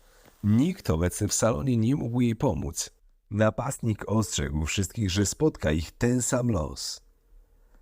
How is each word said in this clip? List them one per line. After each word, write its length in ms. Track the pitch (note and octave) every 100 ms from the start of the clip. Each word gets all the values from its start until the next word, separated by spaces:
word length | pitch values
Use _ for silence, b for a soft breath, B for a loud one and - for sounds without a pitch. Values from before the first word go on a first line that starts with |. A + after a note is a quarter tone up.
| b b b b
Nikt 460 | G2+ A2 D#3+ F3+ -
obecny 380 | D#2+ F2+ - G2+
w 60 |
salonie 420 | - A2+ C#3 C#3 A#2
nie 200 | A2 C#3+
mógł 240 | A#2 A#2+
jej 160 | B2 A2+
pomóc. 540 | C#3 F#2+ - - - _ _ _ _
Napastnik 720 | G#2 G#2+ G#2+ B2 - A#2 G#2 -
ostrzegł 580 | A2 G2+ - C#2 D2+ D#2+
wszystkich, 440 | - F#2+ - G2
że 160 | F2+ G2+
spotka 460 | - D#3 - D#2
ich 200 | D#2 D#2
ten 300 | - A#2+ B2
sam 260 | - B2+ B2
los. 520 | G2 D2 - - - _ _ _ - _ _ _ -